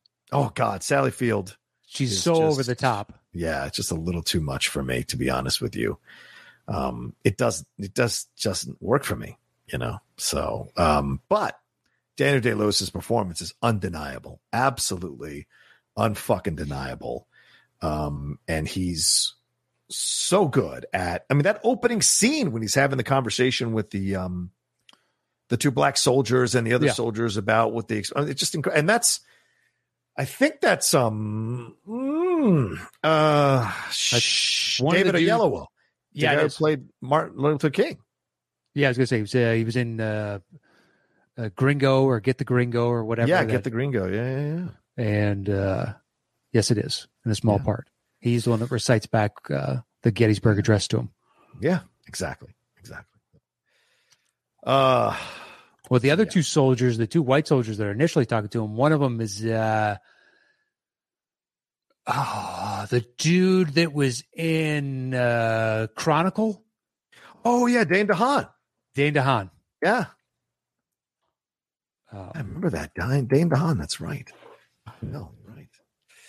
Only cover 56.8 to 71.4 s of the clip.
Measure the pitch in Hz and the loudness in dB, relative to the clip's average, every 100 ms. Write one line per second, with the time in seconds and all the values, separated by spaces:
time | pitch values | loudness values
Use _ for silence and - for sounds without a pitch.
56.8 | 127 113 110 170 127 139 160 139 110 104 | 2 2 0 0 2 2 4 0 0 -4
57.8 | 104 104 165 165 117 117 104 117 107 107 | -4 0 2 2 2 0 -2 -4 -4 0
58.8 | 147 156 139 117 110 98 110 113 110 110 | 2 4 2 -2 -6 -4 -2 0 0 0
59.8 | 107 104 _ _ _ _ _ _ _ _ | 0 -4 _ _ _ _ _ _ _ _
60.8 | _ _ _ _ _ _ _ _ _ _ | _ _ _ _ _ _ _ _ _ _
61.8 | _ _ - - - - - - 104 - | _ _ -6 -4 -4 -6 -8 -8 -6 -8
62.8 | 107 123 - - 156 180 185 185 170 139 | -4 -4 -4 -2 2 4 4 4 2 2
63.8 | 170 147 139 120 - - 165 160 156 151 | 0 2 0 -2 -10 -6 -2 0 0 -2
64.8 | 139 131 131 127 123 117 113 113 110 110 | -4 -6 -4 0 2 2 2 2 0 0
65.8 | 110 - 165 151 185 196 220 202 _ _ | -4 -4 0 2 2 0 -2 -4 _ _
66.8 | _ _ _ - - - 233 240 240 240 | _ _ _ -20 -20 -4 0 4 4 4
67.8 | 180 185 214 175 247 277 - _ _ _ | 4 2 2 2 2 2 -2 _ _ _
68.8 | _ - 147 147 135 123 95 _ _ _ | _ 0 2 2 2 2 -2 _ _ _
69.8 | 170 240 165 _ _ _ _ _ _ _ | 0 0 -2 _ _ _ _ _ _ _
70.8 | _ _ _ _ _ _ | _ _ _ _ _ _